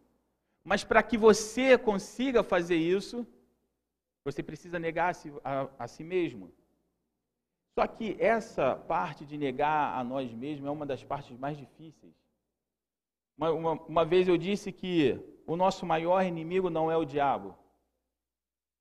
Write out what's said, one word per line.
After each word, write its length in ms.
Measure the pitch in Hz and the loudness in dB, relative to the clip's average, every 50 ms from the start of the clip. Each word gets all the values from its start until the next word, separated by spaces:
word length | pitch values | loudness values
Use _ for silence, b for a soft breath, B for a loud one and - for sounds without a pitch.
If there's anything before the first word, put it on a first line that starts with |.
| _ _ _ _ _ _ _ _ _ _ _ _ _ | _ _ _ _ _ _ _ _ _ _ _ _ _
Mas 200 | 165 202 196 - | -4 -2 -2 0
para 180 | - 233 220 | 4 4 4
que 160 | 220 - 240 | 6 4 2
você 600 | 214 220 220 202 214 - - - 247 262 262 254 | 8 8 8 8 8 2 -4 -2 2 6 8 6
consiga 680 | 240 - 220 202 190 - - - - 254 277 240 220 190 | 6 6 0 -2 -2 -4 -8 -6 -2 -2 2 2 2 2
fazer 320 | - 202 180 170 175 180 | 4 0 0 2 2 0
isso, 500 | 165 160 170 185 202 190 - - 240 233 - _ _ _ _ _ _ _ _ _ _ _ _ _ _ _ _ _ _ _ | 2 4 2 2 0 0 -4 -8 -10 -10 -10 _ _ _ _ _ _ _ _ _ _ _ _ _ _ _ _ _ _ _
você 180 | 143 139 - - | -8 -6 -6 -8
precisa 340 | - 156 - - 175 175 | -10 -12 -14 -10 -8 -8
negar 320 | 175 165 165 160 170 170 180 | -4 -4 -4 -2 0 0 0
a 40 | 170 | -2
si, 200 | - - 151 143 143 - | -4 -12 -14 -16 -10 -6
a, 260 | 131 139 135 139 131 - - | -4 -2 -2 -4 -6 -8 -12
a 80 | 120 | -12
si 160 | 117 - - 160 | -12 -12 -14 -10
mesmo. 480 | 165 185 180 170 147 120 101 92 87 - _ _ _ _ _ _ _ _ _ _ _ _ _ _ _ _ _ _ _ _ _ _ _ _ - | -4 -2 -2 -2 -2 -4 -10 -16 -18 -20 _ _ _ _ _ _ _ _ _ _ _ _ _ _ _ _ _ _ _ _ _ _ _ _ -2
Só 80 | - | -2
que 300 | - - - 226 202 - - | -2 -4 -6 -8 -6 -2 0
essa 560 | 165 196 - - - - - 175 147 127 95 | 2 2 2 0 -2 -6 -4 0 0 0 0
parte 500 | - - - 165 175 185 156 147 - 156 | -2 -4 -4 -4 -2 -2 -6 -8 -14 -14
de 120 | 139 151 | -14 -8
negar 600 | 151 147 135 127 135 147 151 156 151 143 117 87 | -4 -4 -4 -2 -2 0 0 2 0 0 -2 -2
a 60 | 127 127 | -4 -6
nós 300 | 120 131 139 135 117 113 | -4 -6 -6 -6 -6 -10
mesmos 340 | 113 127 151 151 139 139 | -10 -10 -10 -10 -8 -8
é 40 | 143 | -8
uma 140 | 147 156 147 | -8 -6 -6
das 180 | 139 131 120 - | -6 -8 -8 -6
partes 340 | - 143 139 - - 127 | -8 -8 -8 -8 -14 -12
mais 200 | 120 135 143 156 | -8 -8 -8 -8
difíceis. 560 | 147 131 - _ - 156 160 147 _ - 85 80 _ _ _ _ _ _ _ _ _ _ _ _ _ _ _ _ _ _ _ _ _ _ _ _ | -8 -12 -18 _ -20 -20 -20 -20 _ -20 -20 _ _ _ _ _ _ _ _ _ _ _ _ _ _ _ _ _ _ _ _ _ _ _ _ _
Uma, 140 | - 151 165 | -4 -2 -2
uma, 200 | 156 160 165 165 156 | 0 0 0 -2 -2
uma 320 | - - - 156 170 165 | -4 -6 -2 0 0 2
vez 220 | 156 180 185 185 | 4 4 4 4
eu 100 | 185 175 | 4 2
disse 340 | 160 160 190 208 196 - 190 | 2 2 -2 -4 -4 -4 -10
que 480 | - - - 185 180 165 143 120 92 - - - - - _ | -12 -8 -4 0 2 4 4 4 2 0 -6 -16 -20 -16 _
o 100 | - 160 | -6 -2
nosso 300 | 175 185 190 185 - 190 | 0 0 0 0 -2 -2
maior 380 | 170 165 165 165 170 185 190 190 | -2 -2 0 2 2 2 2 2
inimigo 460 | 180 170 165 160 165 180 190 185 175 | 0 -2 -6 -6 -2 -2 0 0 0
não 200 | 160 160 160 160 | 0 0 0 0
é 60 | 165 | 0
o 80 | 165 165 | 0 -2
diabo. 540 | 139 143 147 139 139 120 101 98 95 - - _ _ _ _ _ _ _ _ _ _ _ _ _ _ _ _ _ _ _ _ _ _ _ _ | 0 -2 0 0 0 0 -2 -4 -12 -16 -18 _ _ _ _ _ _ _ _ _ _ _ _ _ _ _ _ _ _ _ _ _ _ _ _